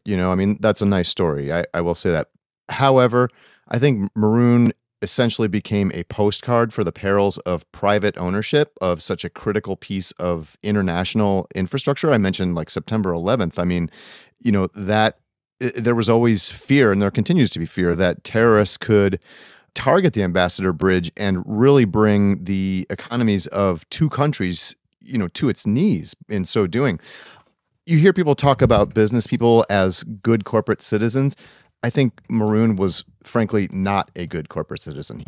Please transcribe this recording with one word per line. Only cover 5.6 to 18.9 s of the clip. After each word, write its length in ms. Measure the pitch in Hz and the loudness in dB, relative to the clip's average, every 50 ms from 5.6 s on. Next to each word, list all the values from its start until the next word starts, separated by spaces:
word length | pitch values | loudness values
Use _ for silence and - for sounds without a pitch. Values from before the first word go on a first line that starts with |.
| - - 107 101 98 92 - | -4 -2 -2 0 0 -2 -2
a 120 | 87 82 | -6 -10
postcard 680 | - - - 101 104 101 - - 123 120 117 120 107 | -10 -4 0 0 0 0 -2 -2 0 0 2 0 0
for 140 | - 113 101 | -2 -4 -4
the 80 | 82 - | -4 -4
perils 440 | - 101 98 101 101 101 101 - - | -4 -2 0 2 2 2 2 0 -4
of 300 | - 90 90 82 - _ - | -6 -6 -6 -6 -6 _ -10
private 440 | - 104 101 104 104 98 104 - | -2 0 0 2 2 0 -2 -2
ownership 540 | - 90 90 95 104 107 - - 147 151 - _ - | -2 -4 -4 -4 -4 -4 0 0 0 0 -2 _ -4
of 240 | 95 90 87 78 - | -2 -2 -2 -2 -4
such 220 | - 95 - - | -6 -6 -6 -8
a 40 | 85 | -12
critical 460 | - - - 107 98 107 - 98 95 | -12 -8 -6 -4 -4 -4 -4 -6 -8
piece 360 | - - - 101 95 90 - | -10 -8 -8 -6 -6 -6 -6
of 440 | - - 85 90 87 82 78 - - _ - | -8 -6 -4 -4 -4 -4 -8 -14 -18 _ -4
international 800 | 104 104 104 95 90 85 87 - - - 110 104 101 98 95 - - - | -2 -2 0 0 0 -2 -2 -4 -2 0 0 0 2 0 -2 -4 -6 -6
infrastructure. 560 | 98 95 - - 135 - 143 139 - - 156 | -6 -6 -4 -4 -4 -2 -2 -2 0 0 0
I 80 | 135 | 2
mentioned, 380 | 110 95 95 90 - 95 90 85 | 2 2 0 -2 -2 -4 -4 -4
like, 140 | 82 80 - | -4 -6 -6
September 420 | - - - - 113 110 95 92 | -8 -8 -6 -4 -4 -2 -2 -2
eleventh. 480 | 85 82 85 101 127 120 110 85 - - | -4 -2 -2 -2 0 0 -2 -4 -4 -4
I 60 | 87 | -2
mean, 240 | 90 87 87 85 78 - - - - - - - _ _ _ | -2 -2 -2 -2 -4 -8 -14 -20 -20 -20 -20 -20 _ _ _
you 140 | - 120 101 | -2 0 0
know, 140 | 98 92 | 0 0
that, 520 | - - 101 98 95 107 107 110 110 - _ _ _ _ _ _ _ _ _ | -2 -4 -8 -4 -2 0 2 2 0 0 _ _ _ _ _ _ _ _ _
i-, 100 | 127 120 - | -6 -6 -4
there 180 | 120 110 120 120 | -2 0 0 0
was 140 | 117 107 | 2 2
always 440 | 113 113 117 120 117 110 95 - - | 2 4 4 4 4 2 2 0 -2
fear, 380 | - - - - 139 143 127 104 | -4 -8 -2 2 4 4 6 4
and 120 | 98 101 | 4 2
there 100 | 101 98 | 0 0
continues 380 | - 120 107 - 175 180 120 - | 0 -2 0 0 2 2 2 0
to 100 | - 80 | 0 -4
be 60 | 85 | -8
fear, 320 | - - 95 90 85 82 | -6 -4 -2 0 0 2
that 260 | 85 95 90 - - - | 2 0 0 0 -2 -8
terrorists 540 | - - 110 117 120 110 104 104 - - | -4 0 2 4 6 6 4 4 2 -2
could 420 | - - - | -4 0 2